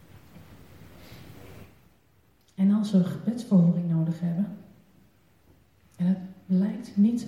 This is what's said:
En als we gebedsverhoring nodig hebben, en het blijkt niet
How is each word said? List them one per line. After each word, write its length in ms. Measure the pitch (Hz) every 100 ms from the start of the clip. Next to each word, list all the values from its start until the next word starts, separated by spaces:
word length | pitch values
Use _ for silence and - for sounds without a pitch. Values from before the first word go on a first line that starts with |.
| - - - - - - - - - - - - - - - - - _ _ _ _ _ _ _ _ -
En 160 | 196
als 200 | 214 202
we 120 | 190
gebedsverhoring 840 | - - 214 240 - 185 170 170 170
nodig 300 | 165 165 -
hebben, 380 | 170 170 202 - - - _ _ _ _ _ _ _ _ _ _ _ -
en 100 | 180
het 120 | 190 - - -
blijkt 520 | 185 208 - - 202
niet 300 | 226 240